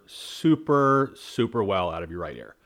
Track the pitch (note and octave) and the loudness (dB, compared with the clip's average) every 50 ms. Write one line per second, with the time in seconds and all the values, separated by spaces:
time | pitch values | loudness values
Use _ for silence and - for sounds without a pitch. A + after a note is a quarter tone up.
0 | _ - - - - - - - - D#3+ D#3 D3+ - - D3 C#3+ C#3 C3+ C#3 C3+ | _ -20 -18 -16 -16 -14 -6 0 2 4 4 4 2 2 4 4 6 6 4 4
1 | C#3 C3+ - - - - - - A#2 - - A#2 G#2 G2 F#2+ F#2 F2+ F2 D#2+ E2+ | 2 0 -4 -12 -20 -8 -2 -2 -2 0 0 -2 0 0 0 0 0 -2 -4 -6
2 | E2+ D#2+ E2+ F2 E2 D2+ B1+ A#1 A1 G#1+ - _ _ | -8 -10 -8 -8 -8 -10 -10 -12 -16 -18 -20 _ _